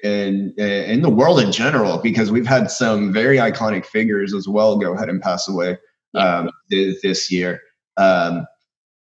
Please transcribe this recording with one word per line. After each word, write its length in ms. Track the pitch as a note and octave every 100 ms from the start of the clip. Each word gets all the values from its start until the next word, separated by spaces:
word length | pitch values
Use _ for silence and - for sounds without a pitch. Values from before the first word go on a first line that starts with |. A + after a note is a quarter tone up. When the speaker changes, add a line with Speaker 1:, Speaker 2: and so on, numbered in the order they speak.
Speaker 1:
and, 480 | G#2 G2+ G2 G2 G2 -
and 340 | G#2 G2+ F2+
in 100 | A#2+
the 60 | D#3+
world 300 | G#2+ D#3 E3
in 120 | G#2
general, 480 | F#2 B2+ C#3+ G2+ E2+
because 320 | A2+ A2 G#2
we've 160 | A2+ A#2+
had 240 | C3 G#2+
some 420 | - A#2 G#2+ G2+
very 240 | G#2 A#2 C3+
iconic 480 | A2+ - A2 G2 -
figures 480 | A2 A2+ G#2 G2
as 140 | G2+ F#2+
well 300 | G#2 A2 G#2
go 160 | F#2
ahead 160 | F#2+ -
and 120 | F#2
pass 260 | G2 G2 -
away, 280 | F#2 F2 F2+ _ _ _
Speaker 2:
Yeah. 260 | - F#2 E2+
Speaker 1:
um, 100 | E2+ - _
th-, 320 | G2 F#2+ F#2
this 300 | G2 F2+ -
year, 300 | F2+ F2+ F2 - _ _ -
um, 480 | G2 F#2 E2+ F2 E2 _ _ _ _ _ _